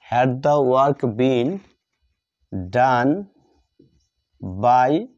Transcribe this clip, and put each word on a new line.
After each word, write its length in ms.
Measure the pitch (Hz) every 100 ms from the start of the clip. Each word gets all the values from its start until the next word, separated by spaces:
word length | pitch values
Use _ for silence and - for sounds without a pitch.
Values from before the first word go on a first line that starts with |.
had 400 | - 117 131 127
the 200 | 143 147
work 400 | 135 127 139 139 127 104
been 440 | 127 131 120 196 - _ _ _ _ _ _ _ _ 95 92
done 580 | 110 131 123 127 165 196 _ _ _ _ _ _ _ _ _ _ _
by 680 | 101 92 117 123 127 151 247